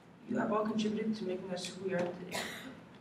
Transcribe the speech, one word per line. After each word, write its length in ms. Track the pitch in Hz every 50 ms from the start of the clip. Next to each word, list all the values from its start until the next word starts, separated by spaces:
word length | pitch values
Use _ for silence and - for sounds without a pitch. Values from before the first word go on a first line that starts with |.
| - - - - - -
You 100 | - -
have 140 | - -
all 120 | 208 214 214
contributed 520 | 220 - 214 214 214 208 - - 220 214
to 80 | - 180
making 260 | 180 185 185 - 190
us 160 | 180 175 -
who 220 | - - - 196 185
we 60 | 180
are 40 | 175
today. 400 | 180 175 180 - - - - - - - - - - - - - - - - -